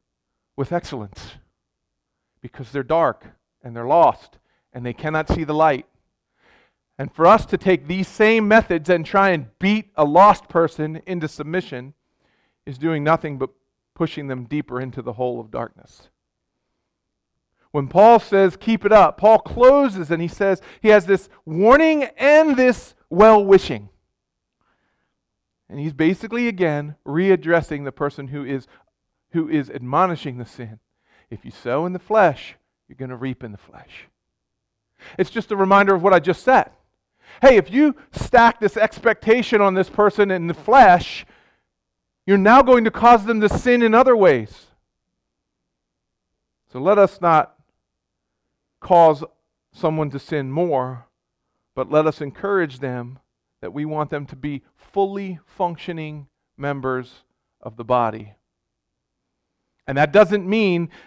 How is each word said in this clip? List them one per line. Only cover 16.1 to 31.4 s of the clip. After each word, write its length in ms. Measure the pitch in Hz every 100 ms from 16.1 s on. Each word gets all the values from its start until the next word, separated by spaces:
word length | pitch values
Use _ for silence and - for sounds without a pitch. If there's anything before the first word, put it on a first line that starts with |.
| _ _ _ _ _ _ _ _ _ _ _ _ _ _ _ _
When 160 | 147 139
Paul 320 | 175 220 233
says, 380 | - 196 190 -
"Keep 280 | - 220 202
it 60 |
up," 260 | 214 160 -
Paul 220 | 214 220
closes 720 | - - 254 285 269 190 151
and 100 | 165
he 60 | 170
says, 340 | - 196 185 - -
he 80 | 214
has 160 | 208 180
this 240 | 190 - _ -
warning 580 | 160 214 285 320 302 262 -
and 380 | 269 302 311 254
this 380 | 254 226 - _ -
well-wishing. 800 | 170 220 214 196 190 - 113 104 _ _ _ _ _ _ _ _ _ _ _ _ _ _ _ _ _ _
And 100 | 143
he's 140 | 156
basically, 560 | 143 160 190 214 233 233
again, 460 | 185 170 147 147 147 -
readdressing 800 | 151 190 180 151 170 - 147 139
the 80 |
person 340 | - 143 - 135
who 160 | 147
is, 240 | 131 135 - _ _ _ _ _ _
who 160 | 170 156
is 220 | 151 131
admonishing 680 | 131 123 147 185 165 147 123
the 80 | 117
sin. 340 | - 117 110 _ _ _ _ _
If 160 | 107